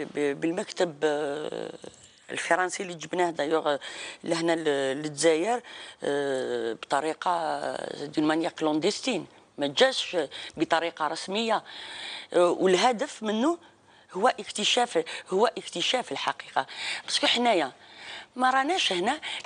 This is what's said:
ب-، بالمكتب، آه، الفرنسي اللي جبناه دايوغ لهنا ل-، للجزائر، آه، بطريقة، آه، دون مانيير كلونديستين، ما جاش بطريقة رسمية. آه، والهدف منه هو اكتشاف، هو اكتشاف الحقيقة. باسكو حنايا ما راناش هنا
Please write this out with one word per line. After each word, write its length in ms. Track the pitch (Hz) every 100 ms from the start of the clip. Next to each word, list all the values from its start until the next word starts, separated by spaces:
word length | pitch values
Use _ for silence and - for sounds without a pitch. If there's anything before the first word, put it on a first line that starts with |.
| 151 -
ب-، 260 | 147 143
بالمكتب، 540 | 165 165 220 - 180 147
آه، 680 | 156 147 151 143 151 - 55 - - - - - -
الفرنسي 540 | 131 - 170 180 -
اللي 100 | 190
جبناه 360 | 170 151 175 175
دايوغ 480 | 160 147 160 151 139 - - - -
لهنا 320 | - 165 165 165
ل-، 420 | 160 139 135 135
للجزائر، 640 | 151 143 160 156 196 240 - - - -
آه، 680 | - 143 139 131 123 120 113
بطريقة، 580 | 110 - 143 156 151 -
آه، 720 | 175 156 147 143 - - - 147
دون 200 | 151 151
مانيير 260 | 160 165
كلونديستين، 760 | - 160 156 170 - - 196 143 - - -
ما 100 | 143
جاش 500 | 135 262 262 - 180 143 - - -
بطريقة 500 | 160 165 165 - 151
رسمية. 560 | 160 - 202 226 202 - - - - - - -
آه، 160 | 170 175
والهدف 720 | 135 190 180 233 220 285 -
منه 340 | 220 214 277 339 - _ _ - -
هو 140 | 185 208
اكتشاف، 760 | - - - 208 - 240 165 156 - -
هو 160 | 185 233
اكتشاف 640 | - - - - - 156
الحقيقة. 540 | 135 - - - - 135 - - - -
باسكو 220 | - -
حنايا 440 | 240 240 196 135 - - - - - - 247
ما 140 | 254
راناش 440 | 262 277 370 -
هنا 280 | 180 196 302 - -